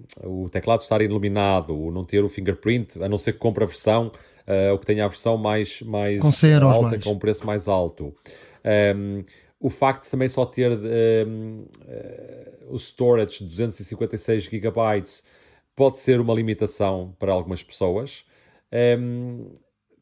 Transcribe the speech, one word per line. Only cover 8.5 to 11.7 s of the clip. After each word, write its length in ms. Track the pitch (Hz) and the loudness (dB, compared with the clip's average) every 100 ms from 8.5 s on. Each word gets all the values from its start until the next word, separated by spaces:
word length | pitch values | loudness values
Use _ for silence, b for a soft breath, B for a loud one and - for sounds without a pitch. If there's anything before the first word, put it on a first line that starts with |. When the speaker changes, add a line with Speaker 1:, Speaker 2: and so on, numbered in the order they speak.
| B | B
Speaker 1:
Ahm, 600 | 110 104 101 101 101 101 92 b b b | 0 4 4 2 -4 -8 -10 b b b
o 100 | 131 | -6
facto 340 | - 135 135 | 0 0 0
de 60 | - | -4
também 180 | 131 131 | -2 -2
só 180 | 127 123 | 0 -2
ter, 240 | - 123 | 0 0
ahm, 960 | 113 110 117 113 113 110 110 110 110 - | 0 -2 2 4 4 0 -4 -10 -12 -18